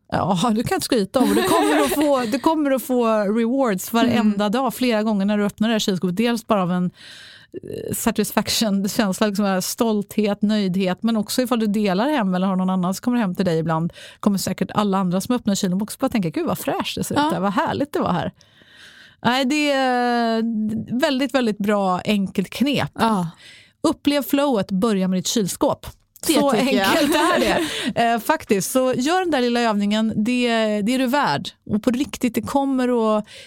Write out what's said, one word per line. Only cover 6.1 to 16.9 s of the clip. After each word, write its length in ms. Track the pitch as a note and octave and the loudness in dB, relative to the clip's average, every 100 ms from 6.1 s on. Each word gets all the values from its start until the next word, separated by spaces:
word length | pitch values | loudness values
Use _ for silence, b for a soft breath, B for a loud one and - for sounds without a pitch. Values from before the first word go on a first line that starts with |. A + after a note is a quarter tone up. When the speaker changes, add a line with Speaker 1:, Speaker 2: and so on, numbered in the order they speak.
| F3+ | 0
Speaker 1:
Dels 300 | A#3+ A#3 - | 0 0 0
bara 140 | G#3 | 0
av 80 | F3 | 2
en, 140 | F3+ F3+ B B B B B B - G1+ - - | 0 -2 B B B B B B -16 -12 -10 -8
eh, 40 | |
satisfaction-känsla, 1300 | - A#3 G#3+ G3+ A3+ - - A3 G3 G3 - G3+ F#3 G#3+ | -2 -2 0 -2 -2 -2 -2 0 0 -2 0 -2 0 0
liksom 180 | G3+ G3+ | 0 0
här 160 | F#3 | 0
stolthet, 800 | - - A#3 G#3+ G3 - G#3 G3+ | -2 -2 0 0 -2 -2 0 0
nöjdhet. 640 | G#3 G#3+ G3 F#3 F#3 F3+ | 0 0 0 0 0 0
Men 140 | A3+ A3+ | -2 -2
också 240 | G#3 - | -2 -2
ifall 180 | B3+ A#3+ | 0 0
du 80 | A3 | 0
delar 420 | G#3 G#3 F3+ C4+ | 0 0 0 0
hem 260 | D4+ F#3+ F3+ | 0 0 0
eller 120 | G3 | 0
har 80 | F#3 | 0
någon 140 | F#3 | 0
annan 240 | F#3+ F3 | 0 -2
som 80 | F#3+ | -2
kommer 140 | B3 B3 | -2 0
hem 180 | G3 F3 | -2 0
till 100 | F#3 | 0
dig 140 | E3 | 0
ibland, 340 | D#3+ D#3+ E3+ B B B | 0 -2 -2 B B B
kommer 180 | G#3 G3 | 0 0
säkert 340 | - F3+ F#3+ | -2 -4 -2
alla 240 | - G#3 F#3+ | 0 0 0
andra 240 | F#3 F#3 | 0 -2
som 140 | - B3 | -2 -2
öppnar 200 | G#3 G3 | 0 0
kylen 260 | F#3+ F#3 | 0 -2
också 160 | G#3+ - | -4 -4
bara 100 | C4 | -2
tänka, 200 | A#3 E3+ | 0 -2
"Gud 160 | D#4 D4+ | -2 -4
vad 120 | F#3 | -4
fräscht 380 | - F#4 - | -4 -4 -4